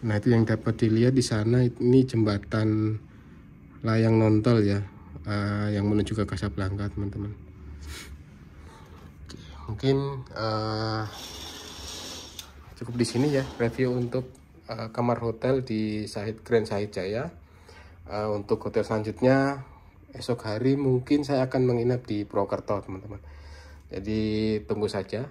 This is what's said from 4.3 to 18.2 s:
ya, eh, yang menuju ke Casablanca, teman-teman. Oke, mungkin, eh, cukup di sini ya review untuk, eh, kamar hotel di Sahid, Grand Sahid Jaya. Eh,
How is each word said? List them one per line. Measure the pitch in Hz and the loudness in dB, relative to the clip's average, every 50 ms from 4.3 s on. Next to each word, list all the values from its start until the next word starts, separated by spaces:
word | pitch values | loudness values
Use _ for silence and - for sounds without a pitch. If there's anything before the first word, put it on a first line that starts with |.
| 107 107 107 127 120 113 | 6 4 6 6 6 6
ya, | 104 101 101 101 101 98 - - - - - - - | 6 4 2 0 -2 -6 -10 -18 -18 -16 -16 -12 -8
eh, | 104 104 104 101 104 104 104 104 104 104 | -6 -4 -2 -2 -2 -2 0 0 0 0
yang | 101 101 104 | 0 2 2
menuju | 104 104 101 - 113 | 2 2 2 0 0
ke | 110 101 - | -2 -2 -2
Casablanca, | - 90 - 101 - - 98 95 98 98 101 101 - | -2 -4 -4 -4 -2 -2 -4 -4 -2 -4 -4 -4 -4
teman-teman. | 101 101 98 95 101 101 104 104 - - - - - - - - - - - - - - - - - - - - - - - - - - - - - - - - - - - - - - | -4 -6 -4 -4 -6 -8 -8 -8 -12 -16 -20 -20 -18 -16 -16 -16 -14 -14 -14 -14 -14 -14 -14 -16 -18 -18 -20 -20 -20 -20 -20 -20 -20 -20 -20 -20 -20 -20 -20 -20 -20 -20 -20 -20 -20 -18
Oke, | - - - - - - - - | -18 -18 -18 -18 -18 -18 -16 -12
mungkin, | - 110 104 - 131 135 139 139 139 139 131 127 - | -10 -10 -2 2 2 2 2 0 -2 -6 -8 -12 -12
eh, | - - 110 110 110 110 107 110 110 107 110 110 110 110 110 107 - - - - - - - - - - - - - - - - - - - - - - - - - - - - - - - - - - | -8 -6 -4 -2 -2 -2 -2 -2 -2 -2 -2 -2 -2 -4 -4 -6 -8 -12 -14 -14 -14 -14 -14 -14 -14 -14 -16 -16 -16 -14 -14 -14 -12 -12 -12 -12 -14 -14 -16 -16 -16 -16 -18 -18 -18 -20 -20 -20 -16 -14
cukup | 117 117 117 120 | -12 -8 0 0
di | 120 117 | 0 0
sini | - 120 135 151 143 | 2 2 2 2 2
ya | 135 135 131 - - | 0 0 -2 -4 -2
review | 120 113 113 - 131 127 123 127 | -2 -2 0 0 0 0 0 0
untuk, | 123 117 - 131 127 127 - - - - - - - - | -2 -2 -2 -4 -6 -6 -14 -20 -20 -20 -20 -20 -14 -12
eh, | 113 117 117 110 113 | -10 -8 -8 -8 -4
kamar | - 120 120 120 113 117 | -2 0 0 0 0 0
hotel | 117 113 113 - 127 135 135 127 | -4 -4 -2 0 0 2 0 0
di | 127 113 110 110 107 104 107 107 | -2 -2 -2 -2 -2 -2 -4 -6
Sahid, | 104 - 110 101 110 104 - - | -6 -8 -8 -8 -8 -8 -10 -4
Grand | - 120 113 104 107 | 2 2 2 2 2
Sahid | 110 98 104 104 - | -2 -4 -4 -4 -6
Jaya. | 98 90 95 104 113 143 170 - - - - - - - - - - - - - - - | -6 -6 -4 -4 -4 -6 -6 -10 -14 -20 -20 -20 -20 -20 -20 -20 -20 -20 -20 -20 -20 -16
Eh, | - 85 104 | -10 -6 -4